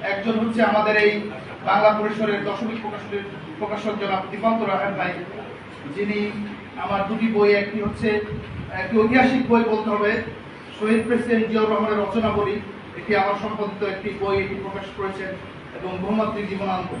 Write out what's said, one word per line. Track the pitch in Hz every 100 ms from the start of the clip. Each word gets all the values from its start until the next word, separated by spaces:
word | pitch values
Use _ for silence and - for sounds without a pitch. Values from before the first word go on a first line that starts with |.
| 196
একজন | 196 226 220
হচ্ছে | 226 220
আমাদের | 208 214 214 214
এই | 208 208 208 - - -
বাংলা | - 202 214 214
পরিসরের | 214 214 208 202 196
দশমিক | 202 220 226
প্রকাশনের | 208 202 202 202 202 202 - -
প্রকাশক | 208 208 220 202
জনাব | 202 190 190
দীপান্ত | 202 226 226
রাহেন | 202 190 202 190
ভাই, | 180 170 175 - - - - - 143
যিনি | 151 202 208 208 208 - - - -
আমার | 185 196 196
দুটি | 220 226
বই, | 202 208 202
একটি | 202 214
হচ্ছে | 202 - 214 427 415 - - - - 190
একটি | 180 226
ঐতিহাসিক | 226 254 254 262 -
বই | 233 220
বলতে | 214 214
হবে, | 208 208 233 - - - - - -
শহীদ | 214 226 233
প্রেসিডেন্ট | 240 240 226 220
জিয়াউর | 220 214
রহমানের | 214 214 208
রচনাবলী, | 196 233 220 208 202 208 - - - -
এটি | - -
আমার | 196 202
সম্পাদিত | 214 214 202 - 202
একটি | 190 214 -
বই, | 196 196
এটি | 190 196
প্রকাশ | 190 196 196 -
করেছেন, | 190 190 190 190 - - - 123
এবং | 180 185
বহুমাত্রিক | 202 220 208 208 202
জীবনানন্দ। | 196 196 185 175 -